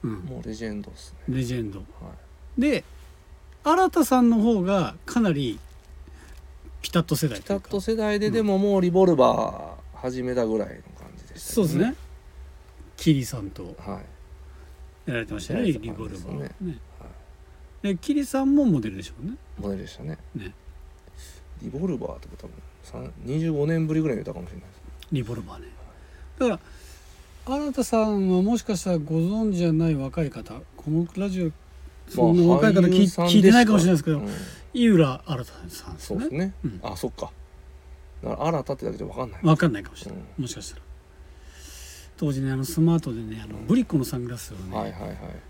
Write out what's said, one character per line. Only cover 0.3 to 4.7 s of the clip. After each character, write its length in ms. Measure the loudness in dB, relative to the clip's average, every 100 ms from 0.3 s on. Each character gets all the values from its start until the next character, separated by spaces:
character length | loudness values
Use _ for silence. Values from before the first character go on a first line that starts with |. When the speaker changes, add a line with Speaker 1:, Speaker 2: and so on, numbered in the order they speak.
| -12
Speaker 2:
う 40 | -12
レ 60 |
ジ 100 | -10
ェ 80 | -8
ン 80 | -8
ド 100 | -12
っ 40 | -16
す 180 | -20 -12 -6
ね。 80 | -4
Speaker 1:
レ 80 |
ジ 100 | -2
ェ 80 | -4
ン 80 | -6
ド。 100 | -10
Speaker 2:
は 40 | -16 -16 -18 -18 -20 -20 -10 0
い。 20 |
Speaker 1:
で、 240 | 2 0 -4 -20 -20 -20 -20 -20 -20 -6
新 280 | 2 4 4
田 140 | 4
さ 160 | 4 6
ん 100 | 6
の 80 | 4
方 240 | 4 2
が 340 | 2